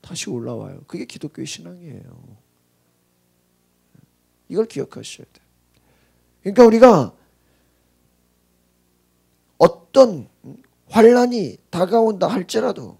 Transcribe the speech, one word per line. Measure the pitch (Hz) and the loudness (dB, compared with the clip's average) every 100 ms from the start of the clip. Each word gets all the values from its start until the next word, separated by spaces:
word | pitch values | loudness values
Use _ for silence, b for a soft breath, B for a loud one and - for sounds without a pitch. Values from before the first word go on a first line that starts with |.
다시 | - 180 - | -18 -16 -12
올라와요. | 123 120 113 104 92 - | -12 -12 -14 -14 -20 -18
그게 | 175 247 | -16 -16
기독교의 | - 147 - 127 | -16 -18 -16 -16
신앙이에요. | - 170 180 170 104 - - - 104 _ _ _ _ _ _ _ _ _ _ _ _ _ _ _ _ _ _ _ _ _ | -16 -20 -20 -20 -20 -20 -20 -20 -20 _ _ _ _ _ _ _ _ _ _ _ _ _ _ _ _ _ _ _ _ _
이걸 | 175 226 | -8 -6
기억하셔야 | 143 - - 110 - - | -8 -12 -14 -20 -20 -20
돼요. | _ _ _ _ _ _ _ _ _ _ _ | _ _ _ _ _ _ _ _ _ _ _
그러니까 | 190 202 233 | -6 4 6
우리가 | 220 254 190 117 _ _ _ _ _ _ _ _ _ _ _ _ _ _ _ _ _ _ _ _ _ _ _ _ _ | 8 6 6 0 _ _ _ _ _ _ _ _ _ _ _ _ _ _ _ _ _ _ _ _ _ _ _ _ _
어떤 | 180 - _ 269 247 165 - _ - 143 _ _ _ | 0 0 _ 2 2 2 -14 _ -20 -20 _ _ _
환란이 | - 226 247 247 240 151 - _ | 4 6 6 0 -4 -8 -12 _
다가온다 | 170 180 226 226 202 175 | -6 -2 0 0 -2 -4
할지라도 | 208 175 226 247 196 120 - | -4 -6 -6 -6 -8 -14 -20